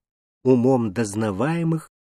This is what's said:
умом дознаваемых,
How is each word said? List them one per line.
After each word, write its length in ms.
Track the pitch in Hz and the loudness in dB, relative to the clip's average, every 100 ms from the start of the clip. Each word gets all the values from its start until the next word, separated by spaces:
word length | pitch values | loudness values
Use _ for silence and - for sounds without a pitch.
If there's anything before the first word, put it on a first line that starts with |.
| _ _ _ _ | _ _ _ _
умом 500 | 127 131 120 131 113 | 2 2 4 2 0
дознаваемых, 960 | 92 110 101 110 95 135 170 165 160 - _ _ | -2 -4 -2 -2 -2 -2 -2 -2 -4 -6 _ _